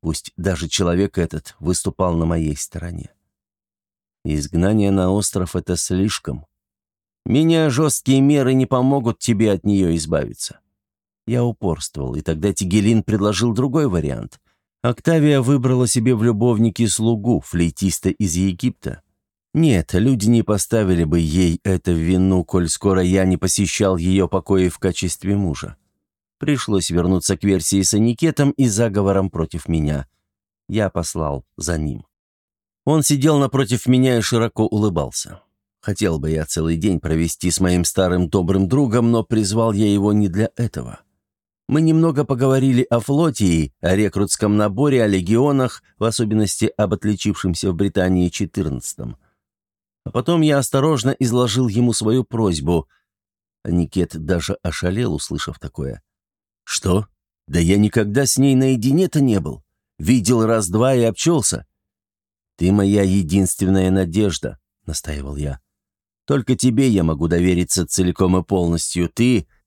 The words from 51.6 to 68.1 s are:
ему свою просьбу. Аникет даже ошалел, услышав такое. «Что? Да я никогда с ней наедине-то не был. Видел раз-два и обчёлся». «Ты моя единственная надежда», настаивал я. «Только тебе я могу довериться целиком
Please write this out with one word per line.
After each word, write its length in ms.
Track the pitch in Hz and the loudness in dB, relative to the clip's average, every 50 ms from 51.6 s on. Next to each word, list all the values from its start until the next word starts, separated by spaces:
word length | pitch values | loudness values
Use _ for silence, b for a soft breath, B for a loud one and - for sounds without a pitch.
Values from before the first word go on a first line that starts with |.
| 131 117 | 0 0
ему 240 | 98 117 123 120 110 | 2 2 2 2 0
свою 320 | - 107 107 117 131 120 | 0 0 0 0 0 0
просьбу. 640 | - - 113 110 98 87 78 69 76 87 82 78 _ _ _ _ _ _ _ _ _ _ _ _ _ _ _ - | -2 -2 0 0 0 0 0 0 0 0 0 0 _ _ _ _ _ _ _ _ _ _ _ _ _ _ _ -6
Аникет 540 | 107 87 87 85 73 - 95 87 85 - 82 | -2 0 0 0 0 0 -2 -2 -2 -4 -8
даже 400 | 80 73 92 87 82 - - - - | -4 -2 -2 -2 -2 -4 -6 -6 -6
ошалел, 500 | 87 80 - - 87 92 107 123 110 80 | -8 -6 -4 -4 -4 -2 -2 -2 -4 -4
услышав 460 | 73 - - 78 78 - - - - | -4 -6 -6 -8 -8 -8 -8 -10 -12
такое. 440 | - 69 - - 71 67 57 52 _ _ _ _ _ _ _ _ _ _ _ _ _ | -12 -14 -10 -10 -10 -10 -10 -12 _ _ _ _ _ _ _ _ _ _ _ _ _
«Что? 420 | - - - - 95 90 101 107 - _ _ _ _ _ _ _ - | -8 -8 -4 0 0 0 0 0 -4 _ _ _ _ _ _ _ -4
Да 120 | 69 85 | 0 0
я 180 | 85 87 95 104 | 2 4 4 4
никогда 480 | 104 107 - 117 110 104 101 110 - | 4 2 2 0 0 0 0 0 0
с 120 | - - - | 0 2 2
ней 180 | 139 139 135 | 2 2 4
наедине-то 680 | 127 131 135 131 120 104 131 135 160 190 180 - 156 | 2 2 2 0 0 0 0 2 2 0 0 0 0
не 180 | 139 131 110 98 | 2 2 2 0
был. 240 | 76 73 64 - - _ _ _ _ _ _ - | -2 -4 -10 -12 -16 _ _ _ _ _ _ -8
Видел 480 | 76 78 127 127 98 95 127 120 110 | 0 2 2 2 2 2 2 2 2
раз-два 480 | 110 117 110 104 87 87 110 120 131 135 | 2 0 0 0 0 0 2 2 2 2
и 100 | 123 117 | 2 2
обчёлся». 640 | 113 - - - 160 175 156 104 - - - - _ _ _ _ _ _ _ _ _ _ _ _ _ _ _ _ _ _ - | 0 -2 -2 0 0 0 2 0 -2 -4 -4 -8 _ _ _ _ _ _ _ _ _ _ _ _ _ _ _ _ _ _ -2
«Ты 160 | 85 90 98 | 2 2 4
моя 300 | 104 98 98 101 104 98 | 4 4 2 2 2 2
единственная 880 | 95 92 101 92 76 82 98 95 87 - - 101 92 95 95 92 92 | 2 2 0 0 2 2 2 2 2 0 -2 0 0 2 2 2 2
надежда», 680 | 95 98 95 85 80 104 107 101 82 - - 58 50 - _ _ _ _ - | 2 0 0 0 0 0 0 0 -2 -4 -8 -10 -12 -12 _ _ _ _ -12
настаивал 520 | - 80 - - - 76 71 69 69 71 71 | -12 -10 -10 -8 -10 -10 -10 -8 -10 -8 -8
я. 240 | 73 71 67 - _ _ _ _ _ _ _ _ _ _ _ _ _ | -6 -8 -8 -10 _ _ _ _ _ _ _ _ _ _ _ _ _
«Только 320 | - 139 143 117 - 127 - | -2 -2 -2 0 0 0 0
тебе 320 | - 127 113 113 139 131 | 2 0 2 2 2 2
я 160 | 110 95 85 | 4 2 2
могу 240 | 80 80 69 80 85 | 0 0 0 0 0
довериться 580 | 85 85 87 92 90 87 90 - - 95 87 - | 2 2 2 2 2 2 0 -2 -2 -2 -2 -2
целиком 480 | - - 92 90 | -2 -2 0 0